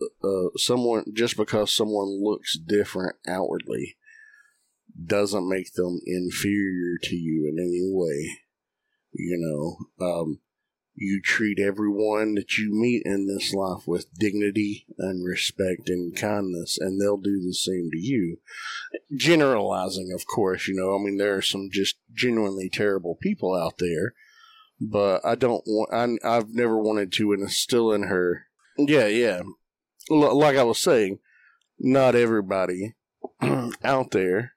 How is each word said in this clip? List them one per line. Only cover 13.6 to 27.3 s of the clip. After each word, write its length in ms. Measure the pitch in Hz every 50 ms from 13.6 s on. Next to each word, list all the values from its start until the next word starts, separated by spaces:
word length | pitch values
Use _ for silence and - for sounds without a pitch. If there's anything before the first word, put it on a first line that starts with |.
| 95 92 87 - -
with 260 | 82 87 90 - _ - 87
dignity 680 | 107 104 95 104 104 101 98 110 104 101 104 - _ _ - -
and 260 | 90 95 95 90 90
respect 640 | 90 87 - - - - - 98 92 90 - - -
and 260 | 90 90 87 85 82
kindness, 600 | - - 104 107 104 98 92 90 85 85 - - -
and 220 | 87 95 95 98
they'll 160 | 101 101 104
do 240 | 101 92 101 101 98
the 140 | 90 90 92
same 340 | - - 92 95 90 87 80 76
to 60 | 82
you. 400 | 90 127 139 113 90 85 82 - _ - - - - - - - - - - - _ - 147
Generalizing, 920 | 131 131 151 170 160 147 135 127 107 101 98 95 92 92 92 90 95 92 90 92
of 140 | 87 -
course, 400 | - - 123 101 95 92 90 -
you 80 | - 95
know, 200 | 95 92 95 98 101
I 40 | 101
mean, 140 | 101 98
there 200 | 98 101 104 98
are 60 | 95 -
some 260 | - - 98 98 98
just 260 | 98 98 98 - - _ _ _ 117
genuinely 560 | 113 120 123 117 110 107 98 98 95 95 95
terrible 460 | - - 104 104 98 95 85 87 82 -
people 340 | - 196 214 - - 92 92
out 240 | 90 82 82 - -
there, 360 | 87 87 85 78 95 - - _ - _ _ _ - - - - - _ _ -
but 440 | 113 110 107 104 101 98 92 - -
I 100 | 87 117
don't 260 | 120 131 120 113 87 -
want, 540 | - 107 107 110 - - 117 120 120 117 - -
I, 120 | 113 117
I've 140 | 120 110 107
never 280 | 113 117 123 117 113 110
wanted 340 | 107 110 107 104 101 90 -
to 180 | - 107 104